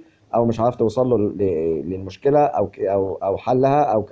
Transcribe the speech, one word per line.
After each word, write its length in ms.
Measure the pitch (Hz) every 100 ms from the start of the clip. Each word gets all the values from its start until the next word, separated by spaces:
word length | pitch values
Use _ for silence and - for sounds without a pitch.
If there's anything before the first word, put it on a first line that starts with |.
| - _ - 117
او 100 | 117
مش 140 | 113
عارف 160 | 120 120
توصل 340 | 110 127 127
له 80 | 113
ل-، 640 | 104 92 98 80 82 78 76
للمشكله 500 | 92 95 - 139 147
او 280 | 147 95 98
ك-، 120 | -
او، 340 | 98 98 95
او 240 | 85 98 92
حلها 440 | - 127 135 143
او، 240 | 143 107 95